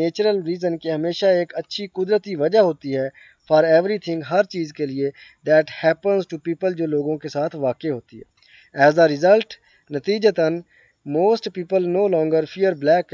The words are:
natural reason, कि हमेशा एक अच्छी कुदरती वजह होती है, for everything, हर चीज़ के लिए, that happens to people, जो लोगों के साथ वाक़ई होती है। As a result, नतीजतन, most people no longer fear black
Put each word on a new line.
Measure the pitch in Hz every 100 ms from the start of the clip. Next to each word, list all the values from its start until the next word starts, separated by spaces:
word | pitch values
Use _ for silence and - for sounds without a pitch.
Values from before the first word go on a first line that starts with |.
natural | 165 165 214 202
reason, | 165 180 175 165
कि | 165
हमेशा | 156 165 170 196
एक | 180 170
अच्छी | 160 - - 202
कुदरती | - 185 208 202
वजह | 170 151 214
होती | 185 147 139
है, | 135 135 - - _ -
for | 156
everything, | 165 160 185 208 175 165 135
हर | 175
चीज़ | 202 185 156
के | 151 143
लिए, | 135 139 - - _ 143
that | 156 151 -
happens | 165 160 202 196 175
to | 160 170
people, | 165 190
जो | 175 160
लोगों | 147 147 156
के | 151
साथ | 143 156
वाक़ई | 165 135 120 160
होती | 127 - 113
है। | - _ _ _ _ 143 143
As | 156
a | 160
result, | 143 175 214 220 - _ _ -
नतीजतन, | 147 160 214 214 185 160 170 170 _ _ _ 143
most | 147 190 226 208
people | 185 170 190 180
no | 175 202
longer | 170 160 160
fear | 156 185 190
black | 160 143 175 175